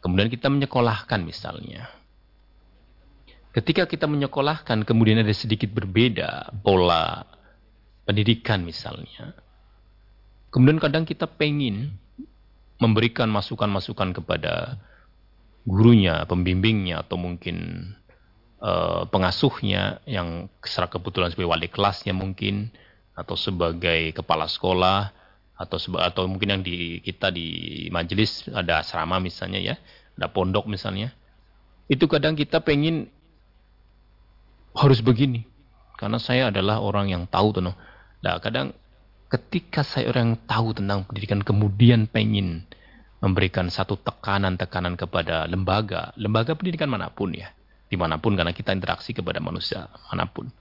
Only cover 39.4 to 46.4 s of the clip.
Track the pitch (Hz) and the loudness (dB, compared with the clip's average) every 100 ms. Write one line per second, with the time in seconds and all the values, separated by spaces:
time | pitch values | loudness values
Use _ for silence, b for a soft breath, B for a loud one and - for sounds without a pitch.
39.4 | - 185 - - 143 - 117 123 117 113 | -2 -6 -4 -2 -2 -2 0 2 2 0
40.4 | - 113 113 110 98 101 95 104 101 101 | -2 -2 -2 -2 -2 -2 -4 -8 -2 -2
41.4 | 101 104 104 101 120 120 107 113 107 104 | 2 2 2 8 8 8 4 0 0 0
42.4 | 92 85 - B B B B - 101 92 | -2 -6 -10 B B B B -2 0 2
43.4 | 92 92 90 - 98 101 - - - 98 | 2 0 -2 -2 -4 -4 -6 -8 -2 0
44.4 | 98 92 90 92 90 90 85 87 80 80 | 0 -2 -4 -4 -4 -4 -4 -2 -2 -2
45.4 | 80 90 92 98 107 87 82 - 107 110 | -2 -2 0 0 0 -6 -8 -6 0 0